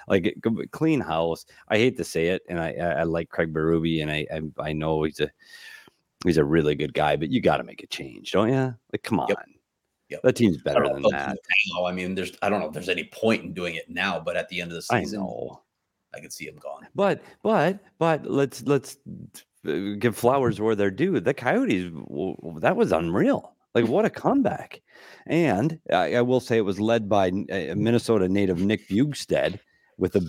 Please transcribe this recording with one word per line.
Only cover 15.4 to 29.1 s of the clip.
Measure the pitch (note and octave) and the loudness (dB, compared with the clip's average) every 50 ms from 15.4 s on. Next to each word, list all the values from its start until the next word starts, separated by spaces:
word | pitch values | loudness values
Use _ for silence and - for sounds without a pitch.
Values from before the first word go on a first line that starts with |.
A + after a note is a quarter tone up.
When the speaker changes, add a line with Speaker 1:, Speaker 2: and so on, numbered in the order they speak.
| B1 A#1+ - - _ _ _ _ _ _ _ _ _ _ - | -10 -10 -12 -16 _ _ _ _ _ _ _ _ _ _ -20
Speaker 2:
I | - | -20
could | - - | -18 -16
see | - - D2+ C2 | -14 -14 -14 -14
him | - C#2+ | -14 -14
gone. | C#2 C#2 C#2+ - - - - | -14 -14 -14 -14 -16 -10 -4
Speaker 1:
But, | - G3+ F#3+ D#3 - - - - _ - | 0 0 0 0 -2 -6 -16 -12 _ 0
but, | G#3 A3 F3 C#3+ F3+ G3 G3+ _ _ _ - | 2 4 4 4 2 0 -2 _ _ _ 0
but | D#3+ E3 D#3+ C#3 - | 2 2 2 0 -2
let's, | - - C#3 C#3 B2 - - A2+ | 0 0 2 2 0 -2 -4 0
let's, | B2 C#3+ C3+ - - - - - - - - - - - - - _ _ _ - E2+ | 0 0 0 0 -4 -18 -18 -16 -16 -14 -14 -16 -18 -20 -20 -20 _ _ _ -6 -4
uh, | C#2+ E2+ G2 G2+ G#2 G#2 | -2 -2 -2 -4 -4 0
give | A#2 A#2+ G2+ | 0 0 0
flowers | - - A#2+ C3+ C#3 B2+ A#2 G#2 G#2 | 2 2 4 4 4 2 0 0 0
where | G#2+ A2+ A2 | 2 2 2
they're | G2+ G2+ G2 | 4 2 2
due. | F#2+ - D#3+ G3 F3+ A2 | 2 0 0 2 2 2
The | E2+ C3 D3 | 0 0 -2
Coyotes, | - - B2+ F3 B3 C4+ G3+ A2+ F2+ F2+ F2 | 0 0 0 2 2 2 2 0 0 -2 -4
w-, | E2 C2+ G1+ G1+ - C#2+ F#2 F#2 - - | -8 -10 -12 -10 -6 -6 -4 -4 -6 -8
w-, | - E2 D#2+ D#2 | -10 -12 -6 -2
that | - C#3+ F#3+ A#3 | 0 0 2 2
was | A3 C#3+ - | 2 2 2
unreal. | - E3+ E2 F2 A2+ F#3 C4+ C4+ - - - _ _ _ _ - | 2 2 2 2 2 2 2 2 0 -2 -8 _ _ _ _ 0
Like, | A#2 A#2 A2 | 2 2 4
what | C3+ G3 A3 | 2 2 2
a | - | 0
comeback. | - - - E3+ C4 C#4+ A#3+ - - - - - - - _ _ _ - - - - - - | 0 0 0 2 2 4 2 0 -2 -4 -10 -14 -18 -20 _ _ _ -20 -20 -20 -20 -14 -6
And | - D3+ E3 E3+ C#3 F#2+ G2 C3 D#3 E3 - - - | 0 2 2 4 4 4 2 2 0 -2 -4 -4 0
I, | - F#2 F2 D2 G2 | 2 2 2 2 2
I | B2 | 2
will | A#2+ B2 B2+ B2 | 2 4 2 0
say | - - A#2 A2+ | 2 2 2 2
it | |
was | G2+ G2+ F#2 G2+ | 2 2 0 0
led | G#2+ A2+ A#2 A#2 G#2+ F#2+ | 0 2 2 2 0 2
by, | G#2 G2+ F#2+ F#2 | 2 2 2 2
uh, | F#2 G2+ - - F#2+ F#2+ D#2+ C2+ F2+ | 0 -2 -4 -4 -4 -4 -4 -4 -2
Minnesota | G2+ G#2 A#2 A#2+ A2+ - - A2+ G2+ F#2 F#2 | -2 2 2 2 2 2 2 2 4 4 2
native | F#2+ G2+ G2+ F#2+ F2+ E2+ | 2 2 2 2 2 2
Nick | F#2+ G2+ A2 - - - | 2 2 0 0 -2 -2
Bjugstad | F#2+ G#2+ C#3+ D3+ | 0 0 0 0